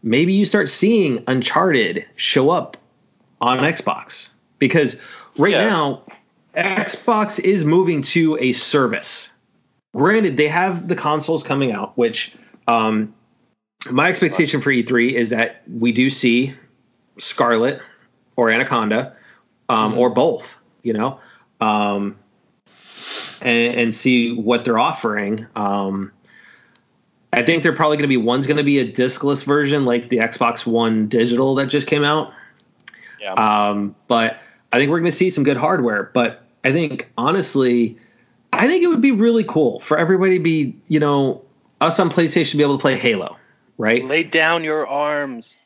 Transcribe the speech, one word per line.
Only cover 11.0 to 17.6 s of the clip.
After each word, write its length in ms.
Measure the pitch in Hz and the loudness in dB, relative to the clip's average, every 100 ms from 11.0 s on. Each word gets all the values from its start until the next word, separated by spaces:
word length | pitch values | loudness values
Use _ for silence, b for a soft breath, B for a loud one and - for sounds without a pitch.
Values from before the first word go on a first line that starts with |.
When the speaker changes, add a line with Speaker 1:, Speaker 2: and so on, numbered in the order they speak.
| 151 151 147 160 | -2 -2 -2 -4
Speaker 1:
coming 280 | - 139 135 | -2 -2 -2
out, 260 | 104 101 - | -4 -6 -2
which, 380 | 117 110 - B B B - | -2 -2 -10 B B B -2
um, 460 | 117 110 110 107 _ _ _ _ _ _ _ - | 0 0 -2 -4 _ _ _ _ _ _ _ -4
my 200 | 127 165 | 0 2
expectation 500 | 185 170 - 151 143 | 2 0 2 0 0
for 100 | 139 | 0
E 140 | 127 | 0
three 320 | 117 123 120 127 | 2 2 2 0
is 140 | 113 | -2
that 320 | 117 113 - - 120 | 0 -2 -4 -14 -2
we 140 | 117 | 0
do 160 | 113 131 | 2 0
see 440 | 135 127 120 135 135 _ _ _ _ _ - | 2 2 2 0 -6 _ _ _ _ _ -8
Scarlet 640 | - - 120 113 | -6 0 2 2